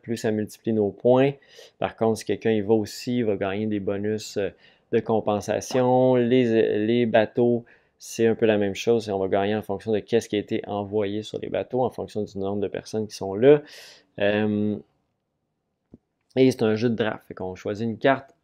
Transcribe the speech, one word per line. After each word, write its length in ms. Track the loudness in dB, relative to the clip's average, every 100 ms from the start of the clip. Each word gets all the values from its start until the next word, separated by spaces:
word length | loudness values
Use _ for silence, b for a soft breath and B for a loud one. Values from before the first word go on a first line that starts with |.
plus 140 | -8 -6
ça 140 | -2
multiplie 400 | -2 -4 -6 -2
nos 180 | 0 0
points. 420 | 0 4 4 4 0 B B B _
Par 180 | -6 0
contre, 220 | 0 0
si 60 |
quelqu'un 260 | -4 -2 0
y 100 | 0
va 140 | 2
aussi, 440 | 0 0 -8 -4 -2
il 60 |
va 120 | -2 -2
gagner 300 | -2 -4 -4
des 140 | -4
bonus, 560 | -4 -4 -4 -6 -6 -4
euh, 120 | -4 -6 b b _
de 60 | -2
compensation. 1200 | 0 0 0 -2 -2 -4 -2 0 2 4 4 4
Les, 680 | 4 2 4 4 2 0
les 220 | 0 0 2
bateaux, 580 | 2 2 2 2 0 -4 b b _
C'est 280 | -10 0 2
un 80 |
peu 120 | 4 2
la 120 | 2
même 160 | 0
chose 340 | -2 0 0 0
et 40 |
on 60 | -2
va 100 | 0
gagner 280 | 0 0 -2
en 60 |
fonction 300 | -4 -6 -2
de 60 | -4
qu'est-ce 280 | 0 0 0
qui 80 | -2
a 20 |
été 240 | -2 -6 -4
envoyé 560 | -6 -4 -4 -4 -6
sur 160 | -8 -10
les 100 | -6
bateaux, 340 | -6 -4 -2
en 80 | -2
fonction 320 | -4 -8 -8
du 160 | -8 -6
nombre 220 | -6 -4
de 80 | -4
personnes 380 | -6 -8 -8 -8
qui 100 | -8
sont 180 | -8
là. 280 | 2 6 6 2 B B B _ -2
Euh, 560 | 0 2 0 0 -2 -4 -10 _ _ _ _ _ _ _ _ _ _ -20 _ _ _ 4
et 140 | 4
c'est 120 | 4
un 120 | 0
jeu 160 | 2 0
de 40 |
draft, 320 | 0 -2 -6 -10
fait 80 |
qu'on 200 | -10 -10
choisit 340 | -8 -8 -4 -6
une 80 | 0
carte 380 | 0 0 -4 _